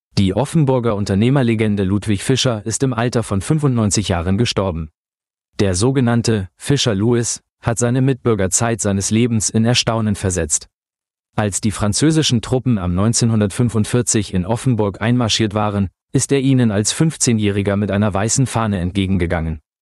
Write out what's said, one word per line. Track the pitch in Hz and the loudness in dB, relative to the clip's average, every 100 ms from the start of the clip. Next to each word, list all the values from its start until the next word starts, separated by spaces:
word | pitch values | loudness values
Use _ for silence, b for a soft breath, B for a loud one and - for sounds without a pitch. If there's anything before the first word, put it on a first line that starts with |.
| _ - | _ 0
Die | 95 | 0
Offenburger | 101 139 165 135 131 117 104 | 2 0 0 2 2 0 -2
Unternehmerlegende | 101 98 120 143 117 110 107 101 | 0 2 2 2 2 0 0 0
Ludwig | 95 104 107 98 | 0 -2 -2 -4
Fischer | - 127 131 110 113 | 0 0 0 -2 -6
ist | 104 | -2
im | 135 | -2
Alter | 113 120 123 | 0 0 -2
von | - 98 | -2 -4
fünfundneunzig | - 160 147 120 104 110 95 | 0 0 2 2 2 0 0
Jahren | 87 87 98 | -2 0 0
gestorben. | 120 - 95 80 80 _ _ _ _ _ _ - | 0 0 -2 -4 -8 _ _ _ _ _ _ -2
Der | 98 90 | 0 2
sogenannte | 123 135 117 117 113 107 92 _ | 0 2 2 2 2 0 -2 _
Fischer | - 143 123 98 | -2 0 0 0
Lewis | 110 120 117 - _ _ | 2 0 0 -6 _ _
hat | - 117 | -4 0
seine | 120 131 | 0 2
Mitbürger | 131 131 120 107 95 | 0 0 0 0 0
Zeit | - 117 113 | 0 0 0
seines | 101 98 - | 0 -2 0
Lebens | 110 120 113 - | 2 2 0 0
in | 113 113 | 0 2
Erstaunen | 123 - 113 107 101 | 2 0 0 -2 0
versetzt. | 98 87 80 - - _ _ _ _ _ _ - | -2 -2 -2 -4 -8 _ _ _ _ _ _ -4
Als | 104 - | -2 -2
die | 110 | -4
französischen | - 104 98 147 160 143 117 | -2 -2 2 2 2 0 0
Truppen | - 127 127 107 | 0 -2 0 -2
am | 90 87 | 0 0
neunzehnhundertfünfundvierzig | 110 117 117 110 101 - 120 110 104 123 113 110 101 | 0 2 0 2 0 0 -2 0 0 0 0 -2 -2
in | 92 | -4
Offenburg | 87 120 135 110 101 - | -2 -2 0 0 0 -2
einmarschiert | 110 123 110 - 110 | 0 0 0 0 0
waren, | 107 104 101 95 _ _ | 0 0 0 -2 _ _
ist | 135 - | -4 0
er | 139 | 0
ihnen | 135 131 117 | 2 4 4
als | 101 107 | 2 -2
fünfzehnjähriger | - 160 - 131 110 104 101 98 98 | 0 0 0 0 2 2 0 0 0
mit | 101 | 0
einer | 98 107 | 2 2
weißen | 95 110 - 127 | 0 0 0 0
Fahne | 117 110 98 | 0 0 0
entgegengegangen. | 90 101 95 95 85 87 80 78 _ _ | -2 -2 0 0 0 -2 -2 -6 _ _